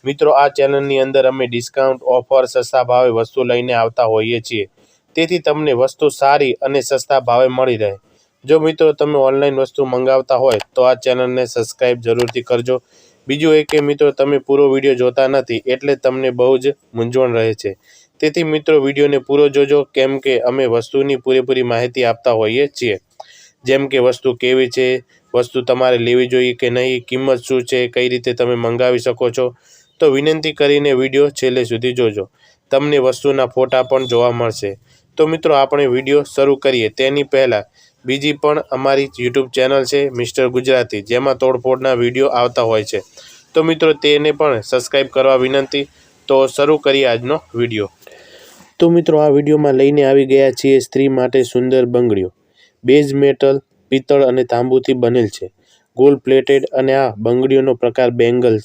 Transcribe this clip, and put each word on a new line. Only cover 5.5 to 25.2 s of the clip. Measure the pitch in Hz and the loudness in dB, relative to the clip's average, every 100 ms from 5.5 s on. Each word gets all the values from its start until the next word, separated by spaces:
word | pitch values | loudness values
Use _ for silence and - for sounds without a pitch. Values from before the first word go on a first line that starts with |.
| 151 151 | -2 -2
વસ્તુ | 123 131 - 151 | 0 -2 0 -2
સારી | - 139 147 135 113 | 2 2 2 0 -2
અને | 135 139 | -2 -4
સસ્તા | 117 131 - 135 | -2 -4 0 -2
ભાવે | 120 120 131 | 0 2 2
મળી | 127 131 113 | 0 -2 -2
રહે. | 104 98 _ _ _ _ | -4 -6 _ _ _ _
જો | 127 160 | 0 2
મિત્રો | 156 156 156 | 2 2 0
તમે | 147 147 147 | 2 0 2
ઓનલાઈન | 135 135 143 135 | 2 2 0 0
વસ્તુ | 135 - 131 | -4 -2 -4
મંગાવતા | 123 127 131 131 127 | -2 0 0 0 0
હોય | 131 107 - | 2 0 -2
તો | - | 0
આ | 127 | 2
ચેનલને | 127 131 127 127 127 120 | 2 -2 -2 -2 -4 -4
સબસ્ક્રાઇબ | 120 113 - 127 120 | -6 -8 -2 -2 -2
જરૂરથી | 117 - 120 123 | -6 -4 -4 -6
કરજો. | 120 120 123 127 _ _ _ _ - | -4 -4 -2 -6 _ _ _ _ -8
બીજું | 143 160 156 | -2 2 2
એ | |
કે | 147 151 | 2 0
મિત્રો | 143 143 147 | 0 0 0
તમે | 135 139 143 | 0 0 0
પૂરો | - 139 143 | 0 2 2
વીડિયો | 135 135 | 2 0
જોતા | 123 123 123 135 | 0 0 0 0
નથી | 139 127 113 131 | 0 -2 -6 -4
એટલે | 131 143 135 | -4 -2 -2
તમને | 131 131 131 | -2 -2 -4
બહુ | 123 123 131 | 0 0 2
જ | 135 139 _ | 0 -6 _
મૂંઝવણ | 117 117 127 127 | -6 -4 0 0
રહે | 113 113 | 0 -2
છે. | 107 101 95 _ _ _ _ | -4 -8 -10 _ _ _ _
તેથી | 156 147 | -2 -2
મિત્રો | 156 156 151 156 | -2 -2 2 2
વીડિયોને | 139 139 143 139 | 2 0 0 0
પૂરો | 131 139 147 | 0 2 2
જોજો, | 139 143 143 139 | 2 2 0 0
કેમ | - 135 135 | -2 -2 -2
કે | 135 123 | -2 -2
અમે | 123 131 127 | -2 -2 -2
વસ્તુની | 117 113 139 139 131 | -2 -2 -2 -2 -2
પૂરેપૂરી | 131 131 123 131 | 0 0 0 -2
માહિતી | 123 117 123 127 | -2 -2 -4 -2
આપતા | 120 117 127 | -2 0 -2
હોઈએ | 113 107 120 143 | 0 0 -2 -4
છીએ, | - 117 98 _ _ - - - _ | -4 -6 -6 _ _ -20 -20 -20 _
જેમ | 127 135 135 | -2 -2 0
કે | 135 | 0
વસ્તુ | 123 123 135 123 | 0 0 -4 -2
કેવી | 123 131 127 135 | 0 0 0 0
છે, | 127 127 _ _ | -2 -2 _ _